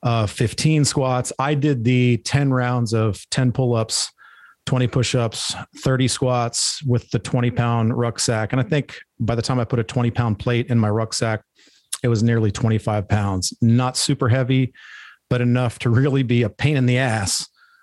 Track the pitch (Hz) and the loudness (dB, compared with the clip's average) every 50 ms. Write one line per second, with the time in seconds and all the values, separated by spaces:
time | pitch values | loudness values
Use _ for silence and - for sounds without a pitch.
0 | - 120 117 113 107 101 - - 123 107 - - - 156 156 151 143 - - 143 | -4 -2 0 0 0 -2 -2 -2 -2 -2 -2 0 0 2 4 4 2 2 2 0
1 | 131 127 127 127 127 - - - 131 147 156 139 139 151 143 120 110 127 127 127 | 0 0 0 -2 -2 -4 -6 -4 -2 0 0 0 2 0 0 0 2 2 2 4
2 | 123 123 120 113 - - - 139 143 139 127 127 123 123 123 123 120 101 113 110 | 4 4 2 0 0 -2 0 0 2 2 0 0 0 0 0 0 0 0 0 0
3 | 110 110 92 - - - - 135 131 123 - - 131 120 120 113 113 - - - | 0 0 -2 -4 -8 -6 -2 0 0 0 0 0 0 0 0 0 -2 -2 -4 -4
4 | - - - _ - - - - - - _ _ _ - 131 127 127 117 - 135 | -6 -6 -10 _ -20 -20 -20 -20 -20 -20 _ _ _ -2 0 0 0 0 0 0
5 | 120 - - 127 117 110 110 - - - - - - - _ - - 139 131 127 | 0 0 0 0 -2 -2 -4 -6 -8 -8 -8 -10 -12 -16 _ -4 -2 0 2 2
6 | 131 117 - - 135 127 123 123 117 117 - - - - - - 151 127 120 113 | 2 0 0 0 0 0 0 0 -2 -2 -2 -4 -4 -4 -4 -4 -2 0 0 0
7 | - - - 117 - - - 123 120 123 123 - 117 117 117 117 113 110 123 120 | 0 -2 -4 -4 -4 -2 -2 0 0 0 0 0 0 0 0 2 0 0 0 0
8 | 120 117 113 - - - 113 110 110 - - 131 123 - 151 147 139 - - - | -2 -2 -2 -2 -2 -2 0 -2 -2 -2 0 -2 0 0 0 -2 -2 -4 -12 -18
9 | - _ _ - 120 107 120 117 - - 131 127 117 - - 117 110 - - 123 | -20 _ _ -6 -2 -2 -2 -2 -2 -2 -2 -2 -2 0 -2 -2 -2 -2 -2 -2
10 | 120 117 - - 120 113 104 - - 123 120 117 117 - 120 117 107 107 104 113 | -2 0 0 0 0 0 -2 -2 -2 -2 -2 -2 0 0 0 2 2 2 0 -2
11 | 110 110 - - 120 113 110 107 - _ _ _ _ _ _ _ _ _ - - | -2 -4 -4 -4 -2 -2 -2 -4 -8 _ _ _ _ _ _ _ _ _ -8 -4
12 | - 120 113 104 117 117 117 113 110 104 98 - - 110 110 104 - 110 107 107 | 0 0 2 2 2 2 2 2 0 0 0 0 0 0 0 0 0 -2 -2 -2
13 | 98 - 104 107 101 101 95 92 90 - - - 120 117 117 123 127 127 127 - | 0 0 0 0 0 0 -2 -2 -4 -6 -4 0 2 4 4 4 2 0 -2 -2
14 | - - 143 - 139 117 123 135 131 123 135 131 131 120 - - - - - - | -2 -2 0 0 2 2 2 2 2 2 2 2 0 0 -4 -12 -20 -20 -20 -20
15 | - - - _ _ _ 123 120 123 120 120 127 127 117 - - - 123 117 127 | -20 -20 -20 _ _ _ -2 0 2 2 2 2 0 -2 -4 -2 0 2 2 4
16 | 135 143 135 139 131 113 123 120 117 104 - - - 147 156 135 127 123 123 123 | 4 2 2 0 0 2 2 2 2 0 -2 -2 0 0 2 2 2 2 2 2
17 | 135 123 110 110 98 - - - - - _ _ _ _ _ _ | 2 0 0 0 -2 -2 -4 -4 -6 -10 _ _ _ _ _ _